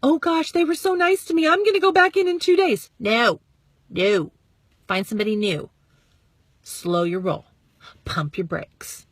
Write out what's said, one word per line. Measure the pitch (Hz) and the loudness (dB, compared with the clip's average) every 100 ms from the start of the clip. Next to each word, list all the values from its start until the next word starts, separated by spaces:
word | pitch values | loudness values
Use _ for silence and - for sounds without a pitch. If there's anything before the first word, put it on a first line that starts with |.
Oh | 254 311 | 2 2
gosh, | 339 330 311 | 2 0 0
they | 339 | 0
were | 330 | 0
so | 330 392 | 0 -2
nice | 370 349 381 | 0 2 0
to | - | 0
me. | 330 320 | 0 2
I'm | 349 | 2
gonna | 415 403 | 2 2
go | 370 | 2
back | 359 359 381 | 4 4 4
in | 359 | 0
in | 349 | -2
two | - 359 | 2 4
days. | 381 214 - _ | 4 0 -6 _
No. | 208 226 233 170 _ _ _ _ _ | -2 2 2 0 _ _ _ _ _
No. | 180 190 202 156 _ _ _ _ _ _ | -2 2 2 -2 _ _ _ _ _ _
Find | 190 196 | -6 -4
somebody | 214 208 214 | -4 -2 -2
new. | 208 156 - _ _ _ _ _ _ _ _ _ | -2 -4 -8 _ _ _ _ _ _ _ _ _
Slow | - - 175 175 | -20 -12 -2 0
your | 175 180 | 0 -2
roll. | 185 147 - _ _ _ - - | -4 -6 -8 _ _ _ -20 -16
Pump | - - 151 - | -10 -6 -6 -6
your | 175 | -6
brakes. | 165 - _ - - - | -6 -10 _ -18 -18 -20